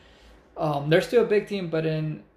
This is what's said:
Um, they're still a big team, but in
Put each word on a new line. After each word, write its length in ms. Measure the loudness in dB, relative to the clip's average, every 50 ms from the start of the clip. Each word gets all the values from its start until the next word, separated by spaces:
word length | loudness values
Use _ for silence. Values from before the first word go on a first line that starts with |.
| -20 -20 _ _ -20 -20 -20 -20 _ _ -8
Um, 340 | -4 -4 -2 -2 -2 0 4
they're 120 | 4 4
still 220 | 4 4 2 2 4
a 40 |
big 200 | 4 2 0 0
team, 220 | -2 -6 -6 -6 -4
but 160 | -4 -2 -2
in 380 | -2 -2 -2 -4 -6 -8 -10 -14 _ _